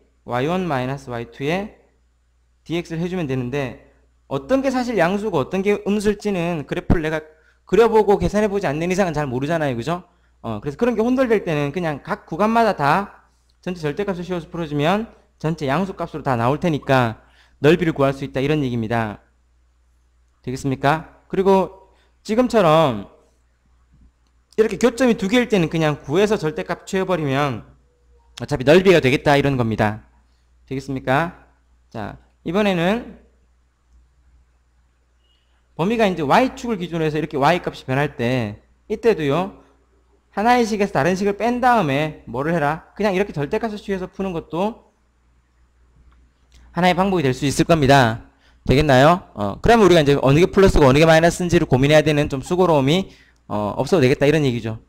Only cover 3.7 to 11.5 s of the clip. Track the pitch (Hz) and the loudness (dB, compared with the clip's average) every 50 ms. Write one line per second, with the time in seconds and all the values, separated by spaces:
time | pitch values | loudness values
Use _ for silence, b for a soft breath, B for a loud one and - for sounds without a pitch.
3.7 | 104 - - _ _ _ _ _ _ _ _ - 131 139 135 - 254 269 262 277 | -10 -14 -20 _ _ _ _ _ _ _ _ -10 -8 -8 -4 -2 -2 -2 0 -2
4.7 | 240 254 240 247 240 190 160 175 196 202 208 220 170 143 127 - - 190 190 202 | -2 -2 -4 -2 0 0 0 0 0 -2 -4 -4 -2 -2 -2 -2 -4 -4 -2 -2
5.7 | 208 202 - 190 202 214 190 214 202 202 - 208 196 175 165 175 175 151 135 - | -2 -2 -2 -2 -2 0 0 -2 -2 -2 -4 -4 -4 -4 -4 -4 -4 -6 -8 -8
6.7 | 175 180 175 - - 170 151 156 160 156 156 - b b b b b b b - | -8 -6 -2 0 0 0 0 -2 -4 -6 -8 -12 b b b b b b b 0
7.7 | 185 202 233 226 220 220 202 196 202 175 175 170 196 208 214 208 196 202 185 151 | 2 4 4 4 4 4 4 4 2 2 0 0 0 0 0 0 -2 -2 -2 -4
8.7 | 139 156 170 180 185 185 196 175 147 151 151 135 117 127 139 147 170 160 151 139 | -4 -2 -2 -2 0 0 0 0 -2 -4 -4 -4 -4 -4 -4 -2 -2 -2 -2 -4
9.7 | 123 117 113 147 175 180 - _ _ _ _ _ _ _ - 113 110 104 - 147 | -4 -4 -6 -6 -6 -8 -10 _ _ _ _ _ _ _ -12 -10 -10 -8 -8 -10
10.7 | 143 - 240 247 233 196 220 247 254 269 262 226 226 196 - 180 | -6 -2 -2 -2 0 0 0 0 0 0 2 2 0 0 0 -2